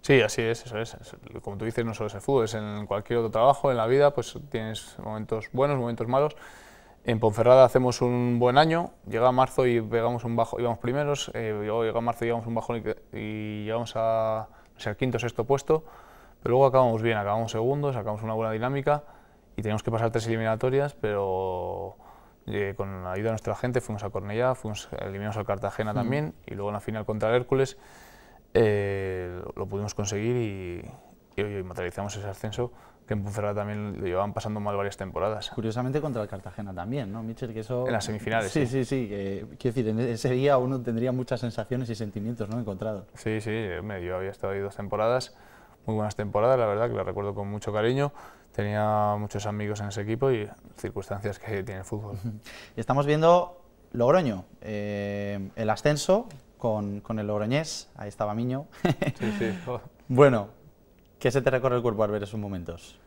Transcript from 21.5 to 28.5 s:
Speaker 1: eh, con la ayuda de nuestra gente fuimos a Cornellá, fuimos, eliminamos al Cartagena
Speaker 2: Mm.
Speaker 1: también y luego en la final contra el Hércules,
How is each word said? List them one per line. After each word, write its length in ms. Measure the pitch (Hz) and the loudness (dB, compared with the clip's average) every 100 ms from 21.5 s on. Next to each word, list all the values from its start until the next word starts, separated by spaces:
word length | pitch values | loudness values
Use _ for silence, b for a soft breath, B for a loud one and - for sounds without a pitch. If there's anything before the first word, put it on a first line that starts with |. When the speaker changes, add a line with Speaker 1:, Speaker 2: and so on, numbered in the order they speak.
| 90 90 90 92 - B B B B - | -4 -4 -6 -8 -12 B B B B -6
Speaker 1:
eh, 260 | 101 101 98 | -4 -4 -4
con 280 | 98 95 | -6 -6
la 80 | 92 | -6
ayuda 140 | 92 110 | -2 -2
de 60 | |
nuestra 200 | 113 - 104 | -2 -4 -4
gente 260 | 123 123 | -2 -2
fuimos 220 | - 107 | -2 -8
a 60 | 101 | -6
Cornellá, 460 | 98 101 107 127 127 | -6 -6 -2 0 0
fuimos, 340 | 110 104 - - | -4 -8 -8 -8
eliminamos 380 | 95 98 104 104 | -8 -6 -6 -4
al 80 | 98 | -4
Cartagena 460 | 98 98 - 107 | -2 -4 -4 -2
Speaker 2:
Mm. 40 | 104 | -2
Speaker 1:
también 380 | 110 143 151 - - | 0 -2 -2 -8 -12
y 80 | 104 | -6
luego 160 | 101 | -4
en 20 | |
la 60 | 104 | -4
final 260 | - 110 104 | -6 -6 -4
contra 240 | 110 110 | -2 2
el 60 | 123 | 2
Hércules, 420 | 123 135 135 - B B B B B B _ | 4 2 2 -2 B B B B B B _